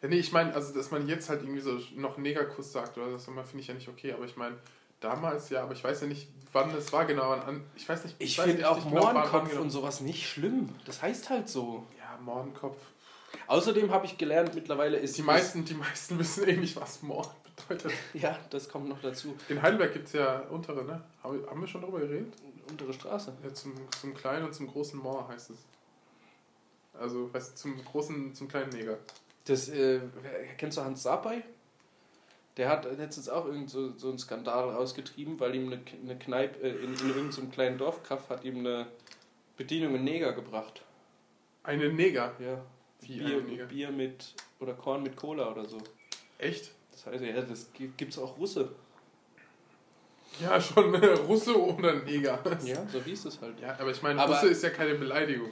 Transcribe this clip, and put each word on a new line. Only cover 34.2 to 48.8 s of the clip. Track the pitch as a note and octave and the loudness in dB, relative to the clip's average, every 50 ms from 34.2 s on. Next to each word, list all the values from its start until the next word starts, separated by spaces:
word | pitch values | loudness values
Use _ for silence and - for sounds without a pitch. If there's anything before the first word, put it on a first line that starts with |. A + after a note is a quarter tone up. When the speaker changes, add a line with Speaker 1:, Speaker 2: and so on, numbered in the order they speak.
| - - A#2+ A2+ A#2+ A#2 A#2 B2 B2+ B2+ | -6 -8 -8 -6 -4 0 0 2 2 2
Speaker 2:
rausgetrieben, | A2 A#2 B2+ C3 C3 - C3+ - - - D3 D3+ D#3+ C#3 | 0 0 -2 -2 -2 -8 -10 -12 -10 -10 -8 -8 -4 0
weil | B2+ B2 C3 | 0 0 0
ihm | C3 C3 | 0 -2
eine | B2+ B2+ B2+ B2+ | -4 -6 -8 -10
K-, | - - - - | -14 -16 -14 -10
eine | B2+ B2+ B2+ | -10 -10 -10
Kneipe, | - - B2+ B2+ C3+ C3+ - - - | -6 -2 0 2 2 0 0 -2 -4
äh, | C3 A#2+ | -2 -2
in, | - B2+ B2+ C3 | -2 -4 -4 -4
in | C3 B2+ C3+ | -2 0 0
irgendeinem | C3+ C3+ C#3+ D3 C#3 | 0 0 0 -2 -4
so | C#3 C3 | -6 -8
kleinen | C3 B2+ - C3 B2+ B2+ | -8 0 2 2 2 2
Dorfkaff | B2 C3+ D3 E3 - - - C#3 C3+ C3+ - | 0 -2 -2 -2 -4 -4 -6 -6 -6 -4 -6
hat | B2+ B2+ - | -8 -6 -6
ihm | C3 B2+ B2+ | -6 -6 -4
eine | B2 B2 A#2+ A#2+ A#2+ A#2+ - - - - - - - _ _ _ _ _ _ - | -2 -2 -2 -2 -4 -8 -12 -20 -20 -20 -20 -20 -20 _ _ _ _ _ _ -12
Bedienung | C3+ C3 D3+ E3 E3 D#3 C3+ | -8 -4 -2 0 2 2 2
einen | B2+ C3 | 2 2
Neger | C3+ D#3 E3 E3 C3 A#2 | 2 0 2 0 0 0
gebracht. | - - - A2 A2 A2 - - - - - - _ _ _ _ _ _ _ _ _ _ _ _ _ _ | -2 -6 -6 -6 -6 -6 -6 -12 -20 -20 -20 -20 _ _ _ _ _ _ _ _ _ _ _ _ _ _
Speaker 1:
Einen | - C#3+ D3 D3 D3 D#3+ | -4 0 2 2 2 4
Neger? | D#3 E3+ F#3+ D#3 C3 A#2+ B2 B2 - | 6 4 6 6 4 0 0 -2 -6
Speaker 2:
Ja. | B2+ B2 C3 C3 C3 - - _ _ _ _ _ | -6 -6 -6 -6 -8 -14 -20 _ _ _ _ _
Speaker 1:
Wie | - A#2+ C3 - | -16 -12 -8 -4
Speaker 2:
Bier, | C#3+ C#3+ C#3 C#3 | -2 0 0 0
Speaker 1:
einen | B2+ | 0
Neger? | A#2+ A#2+ A#2+ B2 | -2 -6 -8 -8
Speaker 2:
Bier | - B2+ C#3 C#3+ C#3+ | -8 -6 -6 -6 -4
mit, | C#3 C#3 C3 C3 C3 C3 - - - - - - _ _ | -2 -2 -2 -4 -4 -8 -16 -18 -16 -16 -18 -18 _ _
oder | C3+ C3 B2 | -8 -8 -8
Korn | B2 - C#3 C3+ C#3 C#3+ | -6 -2 -2 -2 -2 -2
mit | C3+ C3 | -6 -6
Cola | - - D3+ D#3 D#3 C3 A2+ | -6 -8 -6 -2 -2 -2 -2
oder | A2+ A2 A2 G#2 | -2 -6 -8 -10
so. | A2+ A2 G#2+ - - _ - - - - - - _ _ | -10 -12 -14 -14 -18 _ -16 -14 -14 -14 -14 -20 _ _
Speaker 1:
Echt? | - C#3+ - - - - - _ _ _ - | -4 -4 -4 -4 -8 -14 -18 _ _ _ -20
Speaker 2:
Das | - - | -20 -14
heißt, | - A2 B2+ B2+ | -10 -8 -6 -6
ja, | A#2 A2 B2 B2 | -4 -2 -2 -4
das | B2 A#2 G#2+ - - - | -4 -6 -10 -12 -16 -12
gi-, | - C3 C3 - | -10 -10 -10 -8
gibt's | - D3+ - - - | -8 -10 -8 -6 -8
auch | C3 C3 C3 C3 | -8 -8 -6 -4
Russe. | E3 G3+ - - C3 C3+ - - | -4 -2 0 0 -2 -2 -2 -14